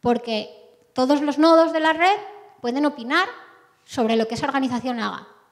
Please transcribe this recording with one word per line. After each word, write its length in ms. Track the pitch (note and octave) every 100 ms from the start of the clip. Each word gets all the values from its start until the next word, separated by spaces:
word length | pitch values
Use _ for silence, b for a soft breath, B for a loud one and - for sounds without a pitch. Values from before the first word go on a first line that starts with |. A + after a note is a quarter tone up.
porque 480 | A#3+ A#3 A#3 A3 G#3 - - _ _
todos 280 | - B3+ C#4+
los 160 | D4 C4+
nodos 340 | D#4+ E4 E4
de 80 | E4
la 140 | D#4+
red 240 | D#4+ F4+ G4+ - - - _
pueden 260 | A#3+ B3+ D4
opinar 440 | C#4+ A#3 D#4+ G4+ - - - _ _ _
sobre 320 | - A3 A3+
lo 100 | A3
que 80 | A3+
esa 120 | D4
organización 520 | C4+ C4 A#3+ B3+ A#3+
haga. 280 | G#3 F3+ - _ _